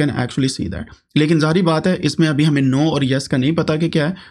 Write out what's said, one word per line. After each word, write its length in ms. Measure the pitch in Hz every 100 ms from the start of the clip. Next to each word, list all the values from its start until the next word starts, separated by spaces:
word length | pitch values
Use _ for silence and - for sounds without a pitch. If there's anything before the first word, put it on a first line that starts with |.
can 100 | 147
actually 400 | 123 123 - 135
see 160 | - 95
that। 260 | 82 - - _ 147
लेकिन 220 | 156 165
जाहिर 240 | 156 175
बात 240 | 170 160 185
है, 80 | 180
इसमें 320 | 151 - 160
अभी 160 | 139
हमें 180 | 156 143
no 240 | 135 131 156
और 140 | 147 135
yes 220 | 131 -
का 100 | 139
नहीं 180 | 131 165
पता 200 | 160 156
कि 120 | 165
क्या 180 | 160 151
है, 80 | 180 -